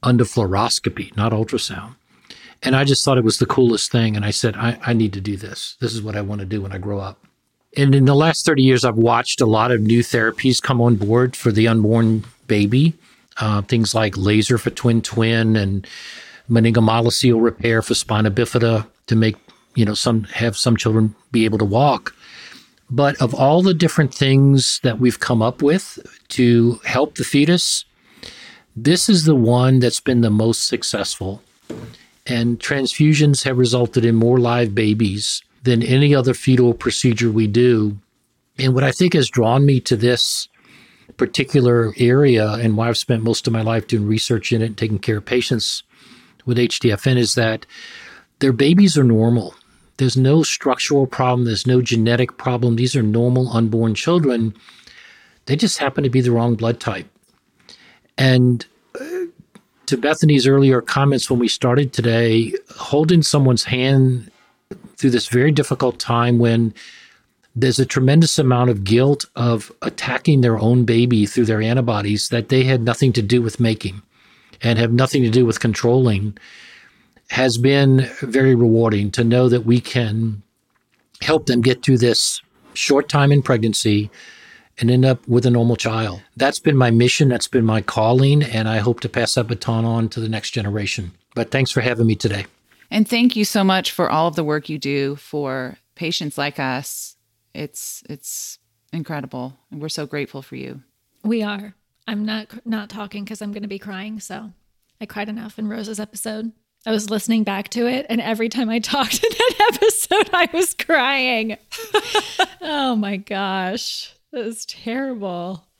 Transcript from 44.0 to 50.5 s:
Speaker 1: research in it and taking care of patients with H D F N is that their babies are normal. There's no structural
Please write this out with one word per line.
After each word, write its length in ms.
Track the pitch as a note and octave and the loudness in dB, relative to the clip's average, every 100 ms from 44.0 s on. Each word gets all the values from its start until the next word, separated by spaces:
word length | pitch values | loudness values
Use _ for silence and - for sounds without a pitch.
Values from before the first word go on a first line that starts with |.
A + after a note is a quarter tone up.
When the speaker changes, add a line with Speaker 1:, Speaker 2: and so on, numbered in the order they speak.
| G#2 | 0
Speaker 1:
research 460 | A2 - A2+ - | -2 0 -4 0
in 100 | A#2 | -2
it 40 | A2+ | -2
and 120 | G#2 | -4
taking 200 | A2+ G#2+ | -4 -4
care 200 | - G#2+ | -2 -4
of 60 | |
patients 580 | - B2 A#2+ A#2+ - - - _ _ - _ _ - | -2 -4 -2 -4 -4 -8 -12 _ _ -20 _ _ -4
with 120 | A#2+ | -2
H 220 | A#2+ - | 0 0
D 120 | A#2+ | -2
F 140 | G#2 - | 0 0
N 120 | B2+ | 0
is 160 | A#2 | 0
that 320 | - A2+ A2 - - - - - - _ _ | 0 -2 -2 -10 -20 -20 -20 -20 -20 _ _
their 140 | C3+ | -2
babies 440 | A#2 C#3 F3 G3+ D3+ | 2 2 4 4 4
are 80 | |
normal. 500 | B2+ A2+ A2+ A#2+ - - _ _ _ - | 4 4 4 0 -4 -14 _ _ _ -4
There's 200 | C3 C3 | -2 2
no 280 | C3 D3+ | 4 4
structural 640 | D3+ | 2